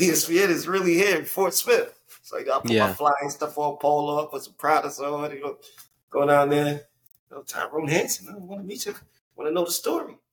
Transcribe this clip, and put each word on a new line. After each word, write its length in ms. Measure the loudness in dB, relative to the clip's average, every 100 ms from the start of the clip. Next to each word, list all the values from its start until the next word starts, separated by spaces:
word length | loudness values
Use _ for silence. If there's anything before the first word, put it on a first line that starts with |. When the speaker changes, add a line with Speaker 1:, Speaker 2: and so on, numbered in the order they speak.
Speaker 1:
E 80 | 2
S 180 | 2 2
P 140 | 2
N 80 | 4
is 180 | 2 0
really 260 | 0 2 4
here 220 | 4 2
in 80 | -2
Fort 280 | 0 0
Smith. 440 | 0 2 2 2 -8 _ -20
So, 160 | -12 -8
you 80 | -2
know, 120 | 0
I 20 |
put 120 | 2
Speaker 2:
Yeah. 160 | 2 2
Speaker 1:
my 60 |
flying 360 | 2 0 2 -2
stuff 280 | -6 -6 -4
on, 200 | -4 0
polo 400 | 0 2 0 -2
up, 80 | -4
put 120 | -8
some 100 | -12
Prada 340 | -4 2 2 0
on, 440 | -6 -6 -4 -6
you 100 | -8
know, 160 | -10 -12 -18 -20 -20 _ _
go 160 | 0 4
down 240 | 6 6
there. 380 | 2 0 -2 -10 _ _ _ _
You 80 | -18
know, 40 |
"Tyrone 440 | -12 -8 -6 -4 0
Hanson, 420 | 0 0 -6 -10
I 80 | -16
wanna 260 | -14 -14
meet 220 | -12 -10 -10
you. 100 | -12 _ _ _ -8
Wanna 160 | -2
know 140 | 0 0
the 60 |
story." 460 | -2 -2 -2 -4 -14 _